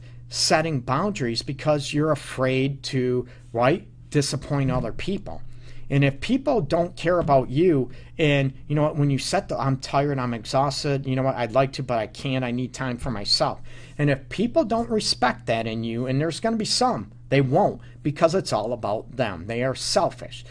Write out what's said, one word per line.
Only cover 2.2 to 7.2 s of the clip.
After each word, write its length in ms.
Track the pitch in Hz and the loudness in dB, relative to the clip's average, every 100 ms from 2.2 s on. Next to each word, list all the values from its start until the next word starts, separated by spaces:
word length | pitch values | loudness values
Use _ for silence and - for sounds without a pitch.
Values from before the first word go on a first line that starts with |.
| - - 131 131 139 139 | -2 -2 2 2 0 -2
to, 420 | - 131 123 123 123 - - | -4 0 2 0 -2 -10 -6
right, 340 | 113 123 180 - - - | 2 4 4 -2 -20 -2
disappoint 640 | 147 139 139 - 143 131 | 0 0 -2 -2 0 0
other 200 | 127 117 | 0 -2
people. 520 | - - 196 80 78 - - - - - | -4 -4 -4 -6 -10 -10 -12 -12 -10 -2
And 120 | 139 | 2
if 200 | 139 139 | 4 2
people 400 | - 269 294 247 | 0 0 2 0
don't 340 | 143 165 175 - | 2 0 0 -2
care 220 | 165 | 0
about 320 | 180 | 2